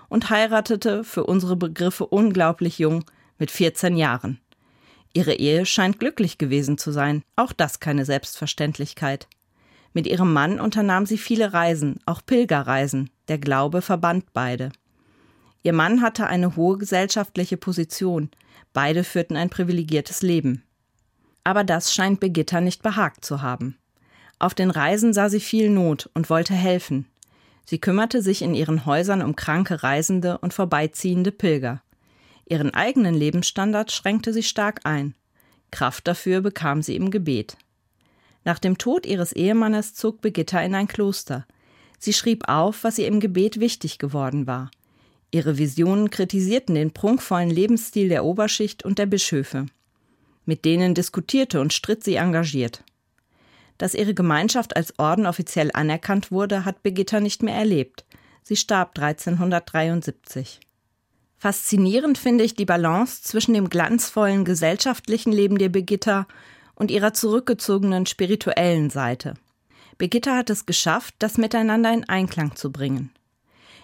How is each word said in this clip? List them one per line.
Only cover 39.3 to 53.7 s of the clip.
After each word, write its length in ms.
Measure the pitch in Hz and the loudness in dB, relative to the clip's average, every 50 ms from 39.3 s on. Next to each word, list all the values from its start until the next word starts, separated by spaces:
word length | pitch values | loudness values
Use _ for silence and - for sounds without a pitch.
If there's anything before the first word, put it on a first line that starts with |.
Ehemannes 600 | - - 175 196 220 226 220 214 214 214 214 - - | -2 0 0 2 2 2 2 2 0 -2 -2 -6 -8
zog 260 | - - 220 220 - | -4 -4 -4 -4 -2
Birgitta 400 | - 214 - 165 160 - 185 170 | -4 -4 -2 -2 -2 -2 0 -2
in 160 | 165 180 190 | 0 0 -2
ein 100 | 190 208 | -2 -2
Kloster. 580 | - - - 208 196 202 - - - 135 127 - _ _ _ _ _ _ _ _ _ _ - | -2 -2 -2 -2 -2 -2 -4 -6 -8 -8 -8 -10 _ _ _ _ _ _ _ _ _ _ -8
Sie 140 | - 214 | -4 -2
schrieb 360 | 208 - - 240 226 226 - - | -2 0 2 0 0 0 0 0
auf, 360 | 139 156 170 202 214 - - | 2 2 2 2 0 -2 -4
was 140 | 226 220 226 | -2 -2 -2
ihr 100 | 165 - | 0 0
im 100 | 208 208 | 2 2
Gebet 400 | 208 202 180 185 196 214 - 214 | 2 2 2 2 2 2 2 0
wichtig 400 | 226 233 - - - 156 - - | 0 0 -2 -2 -8 -8 -8 -6
geworden 480 | 147 139 143 143 135 127 139 147 131 | -6 -4 -2 -2 -2 -2 -2 -2 -2
war. 240 | 127 127 127 131 - - _ _ _ _ _ _ _ _ _ _ - | -2 -4 -6 -6 -10 -14 _ _ _ _ _ _ _ _ _ _ -4
Ihre 260 | - 165 - 156 147 139 | -2 0 0 0 0 0
Visionen 520 | 151 143 131 165 170 180 196 208 214 208 | 0 0 2 2 2 4 4 4 2 0
kritisierten 640 | - - 185 185 - 196 185 185 226 262 - - 165 | 0 -2 -2 0 0 0 2 2 2 0 2 2 0
den 160 | 147 156 156 | 2 2 0
prunkvollen 580 | - - - 208 247 254 - - 190 175 175 170 | -2 0 0 2 2 2 0 0 0 0 2 2
Lebensstil 580 | 165 175 202 214 233 226 - - - 208 196 185 | 2 2 4 4 2 2 0 -2 -2 0 2 2
der 160 | 170 139 - | 2 2 0
Oberschicht 600 | 156 185 214 214 208 - - 214 208 - - - | 0 0 0 0 0 0 -2 -2 -4 -4 -6 -4
und 140 | 190 196 - | -4 -2 0
der 80 | 202 | 0
Bischöfe. 600 | 196 202 190 - - 170 139 135 - - 135 139 139 _ _ _ _ _ _ _ _ _ _ _ _ _ _ - | 0 0 0 0 0 -2 -2 -4 -4 -6 -8 -8 -8 _ _ _ _ _ _ _ _ _ _ _ _ _ _ -4
Mit 200 | 160 160 - - | -4 -4 0 2
denen 300 | 160 165 175 180 180 175 | 2 4 4 4 2 2
diskutierte 680 | 180 175 - - 190 165 - - 269 262 - - 143 | 2 0 -2 -4 -6 -4 0 2 0 2 2 0 0
und 120 | 135 156 | 0 0
stritt 320 | - - - - 220 220 - | -2 -2 -2 -4 -4 -2 -2
sie 100 | 202 180 | -2 0
engagiert. 720 | - 170 180 165 165 170 147 139 131 120 117 - - _ _ _ _ _ _ _ _ _ _ _ _ _ _ _ _ _ _ | 0 0 0 0 0 0 -2 -2 -2 -2 -4 -6 -10 _ _ _ _ _ _ _ _ _ _ _ _ _ _ _ _ _ _